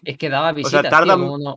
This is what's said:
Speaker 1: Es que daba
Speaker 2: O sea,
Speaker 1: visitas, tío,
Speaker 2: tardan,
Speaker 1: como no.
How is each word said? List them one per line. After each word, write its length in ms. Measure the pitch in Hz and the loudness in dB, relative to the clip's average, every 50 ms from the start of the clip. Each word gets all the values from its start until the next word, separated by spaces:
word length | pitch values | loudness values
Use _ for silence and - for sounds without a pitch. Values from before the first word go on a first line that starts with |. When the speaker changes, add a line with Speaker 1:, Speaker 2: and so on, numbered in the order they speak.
| - | -14
Speaker 1:
Es 120 | - 135 - | -14 -12 -8
que 120 | - 151 | -6 -4
daba 200 | 139 135 156 165 | -4 -2 -2 -2
Speaker 2:
O 20 | 156 | -2
sea, 0 | |
Speaker 1:
visitas, 280 | 147 143 139 131 147 143 | -2 -4 0 0 0 0
tío, 60 | 139 | 4
Speaker 2:
tardan, 280 | 139 156 170 185 190 180 | 4 4 4 4 4 2
Speaker 1:
como 180 | - 139 143 143 | 2 -2 -6 -6
no. 160 | 143 139 131 | -8 -10 -8